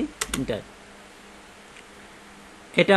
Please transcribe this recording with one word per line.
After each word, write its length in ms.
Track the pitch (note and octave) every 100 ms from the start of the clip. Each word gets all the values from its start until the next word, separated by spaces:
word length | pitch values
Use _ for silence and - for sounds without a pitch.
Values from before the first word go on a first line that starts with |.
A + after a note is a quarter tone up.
| D4 - - -
এন্টার। 260 | B2+ G#2 - - - - - - - - - - - - - - - - - - - - - -
এটা 140 | E3+